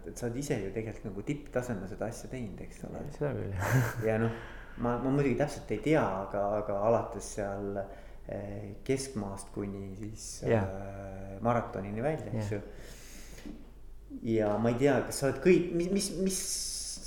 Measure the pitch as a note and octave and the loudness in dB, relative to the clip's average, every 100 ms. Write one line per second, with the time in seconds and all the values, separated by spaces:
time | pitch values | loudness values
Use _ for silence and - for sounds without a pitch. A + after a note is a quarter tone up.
0 | - F#2+ A#2+ A#2+ D3 C3 G2 A2+ A2 G2+ | -8 -6 -4 -4 -2 -2 0 -4 -4 -6
1 | G#2+ F#2+ G#2 C#3+ - B2+ B2 G#2 F#2 G#2 | -8 -6 -4 -6 -2 -2 0 -4 -4 -4
2 | G#2 A2 - B2+ A2 - - - - - | -4 -4 -8 -6 -6 -8 -10 -10 -8 -6
3 | - - D3 A2 G2+ G2 G2 B2 A#2 - | -8 -2 -2 0 -2 -2 4 4 4 2
4 | A2 A2 A2+ A2+ - - - - A#2+ A#2+ | 2 4 2 0 -8 -12 -12 -2 0 2
5 | C3 C#3 C#3+ - D3 - - G#2+ D3 D#3 | 2 4 4 4 2 0 -4 0 4 6
6 | A2 F#2+ G2 G#2 G2+ G#2 G#2+ G2 G#2+ A2+ | 6 2 0 2 2 2 2 2 6 6
7 | G2+ G2+ - - G2+ G2 G2+ G2 G2 - | 4 -6 -6 -4 -2 -2 -2 -2 -4 -10
8 | - - - G2+ G2+ G#2 G2+ G#2 - C3+ | -14 -12 -8 -6 -6 -6 -8 -8 -2 -2
9 | - A2+ G2 G2 - - G2+ G2 G2 G2 | 0 -4 -4 -6 -8 -4 -4 -4 -8 -8
10 | G#2+ A2+ - - - A2+ F#2+ F#2+ G2 G2 | -8 -8 -10 -4 4 4 4 -2 -6 -8
11 | G2 F#2+ G2 G2 A2+ A#2 - G2 G2+ G#2+ | -8 -8 -8 -2 2 2 2 -4 -4 0
12 | C3+ D#3 G#2 A2 G#2 G#2 - - - - | 0 0 -2 -2 0 -2 -4 -12 -14 -14
13 | - - - - - - - - - - | -14 -14 -14 -12 -12 -12 -14 -14 -14 -14
14 | - C#4 A2+ A2 G#2 G#2 A2+ A#2+ C#3 B2 | -12 -6 2 4 4 4 4 6 6 6
15 | - - C3+ - F#3 E3+ - E3+ F3 G3 | 2 0 2 4 8 8 8 2 2 2
16 | - D#3 F#3+ F#3 - - - - - - | 0 0 0 0 -2 -4 -4 -6 -6 -8